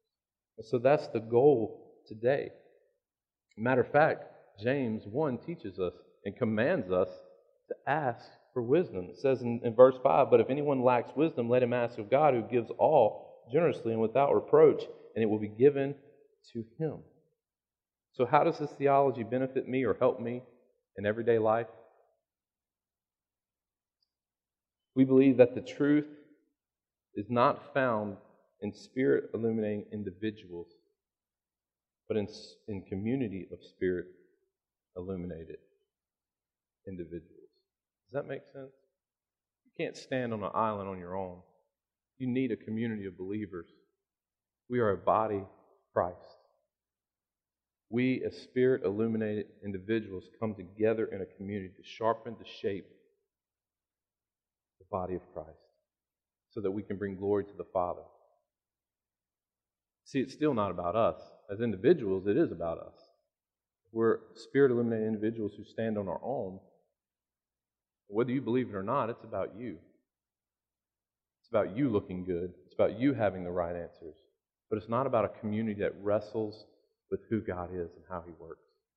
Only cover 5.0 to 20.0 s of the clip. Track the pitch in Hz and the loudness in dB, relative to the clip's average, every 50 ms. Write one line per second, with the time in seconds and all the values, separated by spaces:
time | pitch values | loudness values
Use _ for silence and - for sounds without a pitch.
5 | - 101 101 139 160 147 123 117 - - 170 165 - 101 92 101 92 87 - - | -8 -6 -4 -2 -2 -2 -2 -4 -6 -10 -12 -10 -12 -12 -6 -4 -4 -4 -4 -8
6 | - - - _ - 104 101 - 123 110 110 104 113 147 190 160 101 90 92 90 | -16 -20 -20 _ -10 -10 -4 -2 -2 0 2 2 2 2 0 0 0 0 2 2
7 | 95 - - - - - - _ _ _ _ _ _ - - - _ 139 139 156 | 2 0 -2 -10 -20 -20 -20 _ _ _ _ _ _ -12 -12 -8 _ -2 -2 0
8 | 151 127 117 - - - - _ _ _ _ 127 117 117 139 170 180 123 113 92 | 0 -2 -4 -4 -10 -20 -20 _ _ _ _ -6 0 2 2 2 2 0 -4 -8
9 | 90 - - - - 135 131 113 120 120 120 117 - 120 110 113 127 131 131 - | -8 -10 -8 -2 0 0 0 2 0 -2 -4 -2 -2 2 10 10 10 10 10 6
10 | - - - 156 131 113 123 117 110 - 131 147 143 147 139 131 120 127 123 120 | 2 4 6 6 6 8 8 6 6 4 0 0 0 0 0 4 4 4 4 4
11 | 113 - - 131 156 165 160 135 117 117 123 127 127 120 123 123 120 117 - - | 0 -2 -2 0 0 0 0 -2 0 2 4 4 4 2 2 0 0 -2 -4 -8
12 | 107 101 127 139 156 147 131 120 104 101 123 123 113 - - - - 139 160 139 | -2 2 4 4 6 4 4 2 0 0 0 0 0 0 0 2 4 6 6 6
13 | 117 107 - - - - - - - 120 117 156 175 151 113 - - 113 113 110 | 6 6 2 -2 -10 -18 -20 -20 -10 -2 0 2 2 2 0 0 -2 -2 0 0
14 | 110 107 113 131 139 143 - 104 101 - - 151 160 143 110 - - - - - | 0 2 4 2 4 4 4 2 4 4 6 8 8 8 6 4 -2 -10 -14 -18
15 | - - - 107 113 107 104 107 107 101 104 107 123 143 139 139 139 139 143 - | -20 -10 -4 -2 0 0 0 -2 -2 -6 0 4 4 6 6 4 -2 -4 -6 -10
16 | - - _ _ _ _ _ _ _ - - 117 110 - _ - 160 151 107 82 | -16 -20 _ _ _ _ _ _ _ -14 -12 -12 -12 -12 _ -6 -6 -6 -6 -10
17 | - - _ _ _ _ _ _ _ _ _ _ _ _ _ _ _ _ _ _ | -14 -20 _ _ _ _ _ _ _ _ _ _ _ _ _ _ _ _ _ _
18 | _ _ _ - 127 120 151 147 151 165 156 - 151 - - - 139 139 139 139 | _ _ _ -4 0 2 4 4 4 2 0 -2 -6 -8 -4 0 2 4 4 6
19 | 139 139 120 123 117 104 123 127 131 131 - 127 - - 123 131 131 107 92 - | 4 2 0 -2 -4 -4 -2 -2 -2 -2 -2 -4 -4 -2 -2 0 0 0 2 2